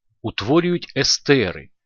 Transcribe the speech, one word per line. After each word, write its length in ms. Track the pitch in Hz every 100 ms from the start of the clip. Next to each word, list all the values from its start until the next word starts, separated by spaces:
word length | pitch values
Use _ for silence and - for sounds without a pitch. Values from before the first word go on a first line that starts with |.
| _ _
утворюють 720 | 110 - 98 160 175 175 - 135
естери. 720 | 139 - - 139 92 76 - _